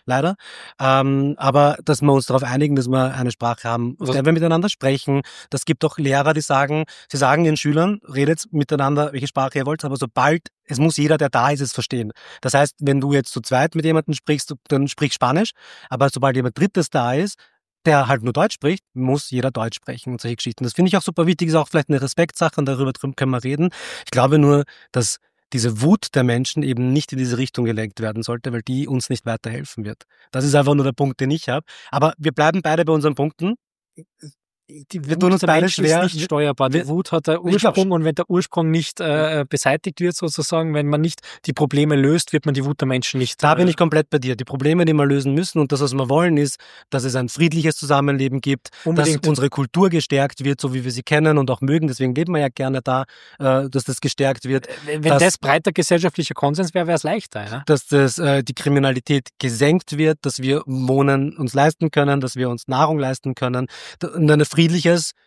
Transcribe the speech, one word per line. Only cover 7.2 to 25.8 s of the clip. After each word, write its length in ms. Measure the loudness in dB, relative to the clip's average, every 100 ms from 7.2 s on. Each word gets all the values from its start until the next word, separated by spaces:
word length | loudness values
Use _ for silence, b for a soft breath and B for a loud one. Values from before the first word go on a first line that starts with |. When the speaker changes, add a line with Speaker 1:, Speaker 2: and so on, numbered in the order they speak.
| 2 4
Speaker 1:
ihren 140 | 2 2
Schülern, 420 | 2 2 0 -2 -6
„Redet 380 | -2 0 0 -2
miteinander, 580 | -4 -2 0 0 0 -2
welche 160 | -4 -4
Sprache 300 | -2 -2 -2
ihr 60 | -4
wollt“, 180 | -4
aber 140 | -6 -6
sobald, 500 | -4 0 2 2 -4 _
es 160 | -8 0
muss 160 | 0 2
jeder, 220 | 2 2
der 100 | 2
da 200 | 2 0
ist, 100 | 0
es 140 | -4
verstehen. 400 | -6 -6 -6 -8 -12 B B
Das 140 | 0
heißt, 220 | 2 2 0
wenn 220 | 0 0
du 100 | 2
jetzt 220 | 0 0
zu 80 | -8
zweit 340 | -2 0 0 0
mit 80 |
jemandem 300 | 0 0 -2
sprichst, 380 | -6 -2 -4 -4
du, 40 | -12 -2
dann 180 | -2 0
sprich 240 | -2 -4
Spanisch, 400 | 0 0 2 -2 -6 B B B
aber 180 | 0 0
sobald 280 | 2 0 2
jemand 200 | -2 0
Drittes 320 | 0 0 -2
da 240 | 0 0
ist, 220 | -2 -4 -8 b b _ _ 2
der 220 | 4 4
halt 160 | 0
nur 80 | 0
Deutsch 220 | 0 0
spricht, 320 | 0 -2 -2 _
muss 380 | -4 -2 -2 -2
jeder 200 | -4 -4
Deutsch 240 | -4 -6 -8
sprechen 380 | -12 -12 -10
und 80 | -8
solche 160 | -8 -6
Geschichten. 260 | -8 -6
Das 80 | -6
finde 160 | 0 2
ich 80 | 2
auch 60 |
super 260 | -2 0 0
wichtig, 220 | 2 2
ist 60 | 0
auch 120 | 2
vielleicht 220 | -2 0
eine 120 | -2
Respektsache 520 | 0 -2 -2 0 -2 0
und 100 | -2
darüber 260 | -2 -4
drü-, 180 | -4 -8 -4
können 140 | -2
wir 120 | -2
reden. 280 | -4 -2 -2 B B B B
Ich 60 |
glaube 260 | 2 4 6
nur, 240 | 6 4 0 B B
dass 240 | -4 -4 -6 _ _ -8
diese 300 | -4 -2 0